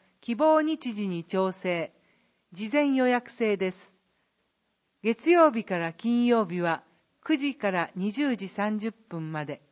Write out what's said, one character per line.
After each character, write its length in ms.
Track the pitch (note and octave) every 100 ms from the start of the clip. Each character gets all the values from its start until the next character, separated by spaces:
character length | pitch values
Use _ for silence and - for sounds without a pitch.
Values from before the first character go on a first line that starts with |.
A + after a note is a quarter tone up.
| _ _
希 120 | - A3+
望 260 | D#4 D#4
日 320 | D#4 D#4+ B3+
時 120 | G#3 G3+
に 160 | E3+
調 300 | E3 F#3+ F#3+
整。 400 | F3+ F#3 F3 D#3+ _ _ _ _ _ _
事 180 | E3+ G#3+
前 220 | C#4+ C#4+
予 120 | C4 B3+
約 240 | B3 B3
制 280 | - A3 G3
で 140 | F#3
す。 200 | F#3 - _ _ _ _ _ _ _ _ _ _ _
月 280 | G#3+ A3+ D#4+
曜 220 | F4 D#4
日 120 | A3+
か 120 | G3 F3+
ら 160 | E3
金 320 | E3 A#3 A#3+
曜 220 | A#3+ A#3 F#3+
日 160 | F3+
は、 200 | E3+ D#3+ - _ _ _
九 140 | - D#4
時 200 | C#4+ -
か 160 | G3+
ら 180 | F3+ E3
二 160 | F#3 G3
十 260 | G#3+ C#4+ G#3+
時 120 | F#3+
三 300 | - G#3 G#3+
十 120 | A3
分 420 | - - E3 D#3+
ま 120 | D#3+
で。 160 | D3 C#3+ _